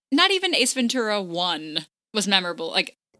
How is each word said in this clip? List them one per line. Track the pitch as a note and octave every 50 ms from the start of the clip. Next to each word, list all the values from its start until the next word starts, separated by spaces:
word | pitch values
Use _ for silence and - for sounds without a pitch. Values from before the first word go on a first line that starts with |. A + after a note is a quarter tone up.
| _ _
not | C4+ D4+ F4+ G4
even | G4 F#4 F#4 F#4 E4
Ace | - B3+ B3+ -
Ventura | C4 A#3+ A3+ B3 C4 A3+ G#3+ G#3 G#3
one | F#3+ F3 E3 F3 F3+ F3+ E3+ D3+ D#3 D#3 D3+ D#3+ - - _ _ _ _
was | - G#3+ G3 G3
memorable. | G3 F#3+ F3+ F3 E3+ D#3+ E3 -
Like, | - F#3+ F3+ - - _ _ _ _ _